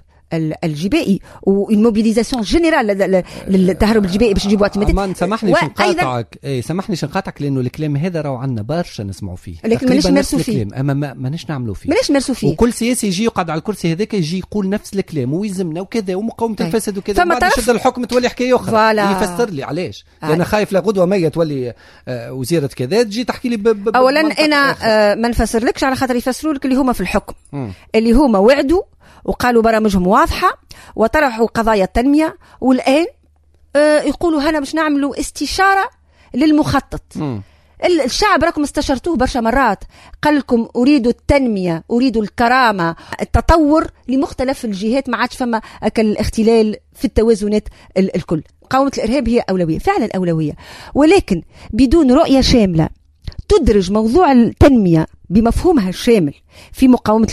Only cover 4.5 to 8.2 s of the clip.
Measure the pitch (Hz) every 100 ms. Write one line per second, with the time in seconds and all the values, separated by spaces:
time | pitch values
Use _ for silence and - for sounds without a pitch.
4.5 | 208 202 196 208 196 196 175 175 220 208
5.5 | 320 - 208 370 339 131 123 113 - 139
6.5 | 131 117 170 - 175 151 190 185 - 143
7.5 | 135 123 - 151 143 185 170